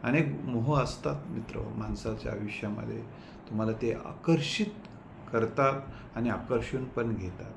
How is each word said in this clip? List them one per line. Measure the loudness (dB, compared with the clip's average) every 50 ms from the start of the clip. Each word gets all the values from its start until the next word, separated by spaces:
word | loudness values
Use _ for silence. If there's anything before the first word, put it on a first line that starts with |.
| 2
अनेक | 4 6 6 6 4 2 -2 -2
मोह | 0 0 2 4 4 4 4
असतात | 4 2 0 -2 -2 -2 -2 -2 -4 -4
मित्र | -6 -6 -6 -6 -6 -6 -4 -4 -4
माणसाच्या | -4 -2 -2 -2 -2 -2 -2 -4 -2 -2 -4
आयुष्यामध्ये, | -2 -2 -2 -4 -4 -2 -2 -2 -2 -2 -4 -4 -4 -6 -6 -8 -12 -14 -16 -16 -16 -16 -12 -4
तुम्हाला | 0 0 2 2
ते | 2 2 2 0 0
आकर्षित | 0 -2 -8 -10 -4 4 6 6 6 6 2 0 0 0 0 -2 -10 -14 -14 -16 -16 -16 -16 -16 -14 -12 0
करतात | 2 4 4 4 4 6 6 6 6 2 -4 -8 -12 -12 -14 -8 -4
आणि | 0 2 2
आकर्षून | 2 0 0 2 2 2 2 0 -2 -2 -2
पण | -2 -2 0 0 0 0
घेतात. | 0 -2 -6 -6 -8 -10 -10 -12